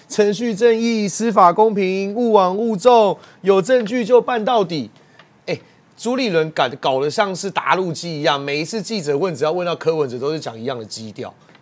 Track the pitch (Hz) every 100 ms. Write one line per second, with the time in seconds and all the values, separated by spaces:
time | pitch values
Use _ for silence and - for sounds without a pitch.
0 | - - 208 202 240 196 233 226 233 226
1 | 208 - 226 208 180 170 220 208 190 190
2 | 196 208 240 208 185 190 233 214 247 240
3 | 208 165 - - 185 196 190 254 214 247
4 | 214 240 233 240 214 240 180 165 107 _
5 | _ _ - _ - 156 - _ _ -
6 | 220 254 254 165 156 156 135 135 160 131
7 | 143 139 202 185 196 - - 170 185 156
8 | 170 156 156 143 139 143 160 226 180 220
9 | 147 143 185 143 151 175 175 165 156 160
10 | 139 117 135 156 139 113 117 127 110 -
11 | 113 101 104 - _ -